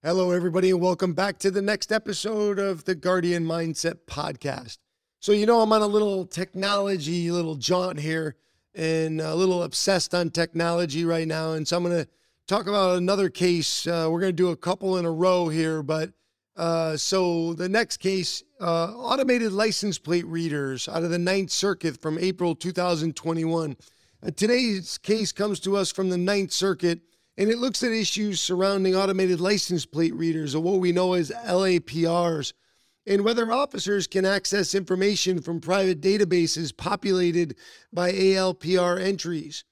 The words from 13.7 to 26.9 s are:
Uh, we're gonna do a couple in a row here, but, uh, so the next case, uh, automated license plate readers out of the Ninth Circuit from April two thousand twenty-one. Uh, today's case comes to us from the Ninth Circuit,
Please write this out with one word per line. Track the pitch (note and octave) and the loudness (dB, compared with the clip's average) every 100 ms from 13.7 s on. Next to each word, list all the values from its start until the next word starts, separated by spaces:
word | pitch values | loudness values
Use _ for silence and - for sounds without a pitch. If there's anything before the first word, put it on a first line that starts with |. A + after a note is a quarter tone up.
| - - | -2 -2
Uh, | E3+ D#3+ | -2 0
we're | E3+ | 0
gonna | F#3+ | 0
do | E3+ F3+ | 2 0
a | D#3+ | 0
couple | E3+ F#3 G3 F#3 | -2 -2 0 0
in | |
a | E3+ | 0
row | D#3+ F3 F3+ E3+ | 2 2 4 2
here, | D#3 D#3+ D#3+ | 0 0 -2
but, | C#3+ D#3 D#3+ _ _ _ _ - | -2 -4 -4 _ _ _ _ -4
uh, | E3+ E3 D#3+ D#3 | -2 0 0 -2
so | - F#3+ F3+ E3+ E3 | 0 2 2 0 -2
the | E3+ F3+ | -4 0
next | G#3 A#3 - | 0 0 -2
case, | F#3+ F#3+ E3+ - - _ | -2 0 -2 -6 -12 _
uh, | F3+ E3+ E3 A#3 | -2 0 0 -4
automated | B3 C4 C4 B3 A3+ | -2 0 2 2 2
license | G3 A3+ - G#3 F3+ | 2 0 0 -2 -4
plate | - F3 | -2 -2
readers | E3 E3 E3 D3 C#3 C3 - | -2 -4 -2 -2 -4 -6 -6
out | E3 | -4
of | E3+ | -2
the | F3 | 0
Ninth | F3 G3 F#3+ | 0 0 0
Circuit | - G3 F#3+ E3 - | -2 -2 0 -4 -4
from | D#3+ D#3+ | -6 -2
April | F#3 F#3 F3+ | -2 0 -2
two | E3 F3 | -2 -4
thousand | F3+ F3+ E3+ E3 - | -2 0 0 -2 -4
twenty-one. | E3 E3 D#3+ E3 D#3+ A#2+ - _ _ _ | -4 -2 0 -2 -2 -8 -16 _ _ _
Uh, | - | -10
today's | D#3 G#3 B3 A#3+ G3 - - | -2 2 2 2 -2 -6 -12
case | - A3 G3+ | -2 0 0
comes | - G#3 G3+ | -2 -2 -2
to | F#3+ G3 | -2 0
us | F#3 | 0
from | - F#3+ | -2 -2
the | F3+ | 0
Ninth | F3+ G3+ F#3+ | 0 0 0
Circuit, | - G3 F#3 F3 | 0 0 0 0